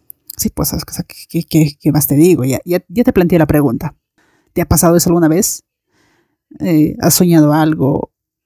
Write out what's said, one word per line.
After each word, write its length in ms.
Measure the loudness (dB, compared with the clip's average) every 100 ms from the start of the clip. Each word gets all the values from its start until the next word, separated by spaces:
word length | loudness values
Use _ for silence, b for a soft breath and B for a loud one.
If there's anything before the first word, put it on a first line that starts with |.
| _ -20 _ -8
Sí, 120 | -8
pues, 240 | -6 -6
o 60 | -6
sea, 240 | -10 -12 -12
¿qué, 100 | -14 -10
qué, 140 | -8
qué, 340 | -2 0 0 -2
qué 120 | -2
más 160 | -2 -2
te 80 | 2
digo? 300 | 4 2 0
Ya, 140 | -4
ya, 180 | -4 -6 _
ya 160 | -2
te 100 | 0
planteé 260 | 2 2 2
la 80 | 2
pregunta. 480 | 2 0 -2 -8 -12 _ _ _ _ _
¿Te 80 | -8
ha 40 | -2
pasado 300 | 2 4 2
eso 140 | 2
alguna 180 | 2 2
vez? 380 | 0 -2 -6 _ _ _ _ _ _ _ _ _ -10
Eh, 360 | -2 0 0 0
¿has 120 | -2
soñado 380 | 0 2 4 2
algo? 600 | 2 0 -2 -2 -4 -6 _ _ _